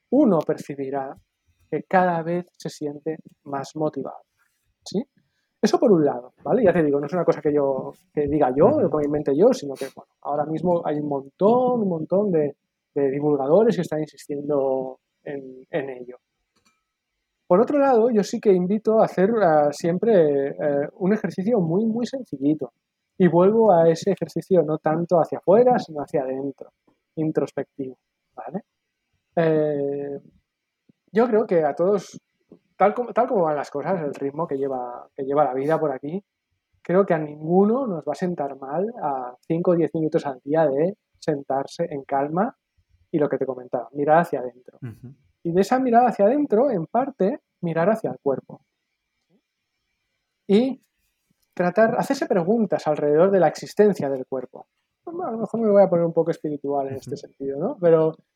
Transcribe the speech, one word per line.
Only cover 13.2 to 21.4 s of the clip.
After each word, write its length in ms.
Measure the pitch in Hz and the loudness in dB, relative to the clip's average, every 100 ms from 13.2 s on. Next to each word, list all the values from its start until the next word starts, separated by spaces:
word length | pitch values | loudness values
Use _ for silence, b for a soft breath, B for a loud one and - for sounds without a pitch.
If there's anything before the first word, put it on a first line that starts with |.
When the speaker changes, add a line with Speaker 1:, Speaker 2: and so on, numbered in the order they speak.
| 147 143 135 175 226 170 | 0 0 4 4 4 2
Speaker 1:
que 60 | |
están 200 | 160 156 | -2 -4
insistiendo 960 | 151 - - 143 147 147 135 131 131 131 _ _ | -6 -10 -12 -8 -2 -2 0 -2 -6 -12 _ _
en, 420 | 156 139 131 127 131 | -12 -12 -12 -20 -8
en 180 | 165 135 | -8 -6
ello. 280 | 127 123 123 _ _ _ _ _ _ _ _ _ _ _ _ - | -10 -16 -20 _ _ _ _ _ _ _ _ _ _ _ _ 0
Por 140 | 180 | 2
otro 180 | 254 285 | 2 2
lado, 300 | 277 240 233 | 2 2 2
yo 120 | 220 | 0
sí 180 | 196 233 | -2 -2
que 100 | 226 | 2
invito 480 | 185 180 214 220 220 | 2 2 -2 0 2
a 60 | 190 | 2
hacer, 240 | - 190 | 2 0
eh, 400 | 233 185 151 147 | 2 4 4 2
siempre, 760 | 147 170 180 226 208 151 139 139 | 0 -2 0 4 4 4 2 -2
eh, 400 | 175 156 143 147 - | -4 -2 -2 -4 -4
un 180 | 185 | -2
ejercicio 480 | 214 185 - | 0 -2 -4